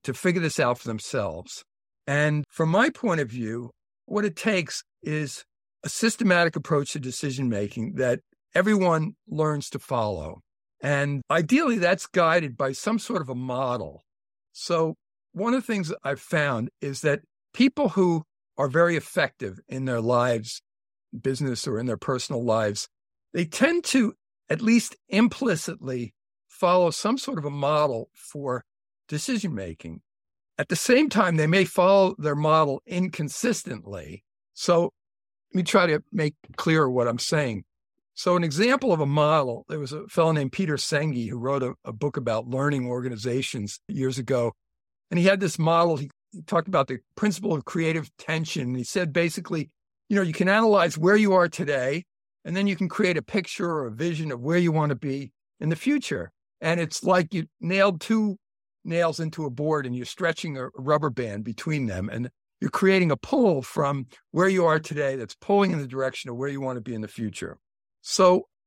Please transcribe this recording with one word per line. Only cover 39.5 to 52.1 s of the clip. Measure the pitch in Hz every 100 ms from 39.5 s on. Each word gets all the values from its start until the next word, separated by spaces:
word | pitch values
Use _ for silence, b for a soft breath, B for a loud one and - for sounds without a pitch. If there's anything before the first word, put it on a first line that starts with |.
| 117 -
there | 151
was | 131
a | 151 131
fellow | - 160
named | 156 135
Peter | - 180 143
Senge | - 147 156 120 113
who | 120
wrote | 123 139
a, | 127 -
a | -
book | 110 147 -
about | 117 113 120
learning | 131 143 143 123
organizations | 123 127 110 123 123 131 123 104 - -
years | 147 131 127
ago. | 120 127 117 - _ _ _ _ _
And | 175
he |
had | 185 196
this | 185 165
model, | 160 165 170 151
he, | 143 - _
he | 185
talked | 156 185 160
about | 175 139
the | 127 - -
principle | 214 170 220
of | 156
creative | - 170 160 160 156 _
tension. | - 160 156 156 123
And | 127
he |
said, | 120 190 170
basically, | 170 170 175 165 165 151 _ _ _ _
you | 202
know, |
you | 180
can | 151 180
analyze | 208 226 202 170 156
where | 170 214
you | 208
are | 185 175
today, | - 143 135 127 156 -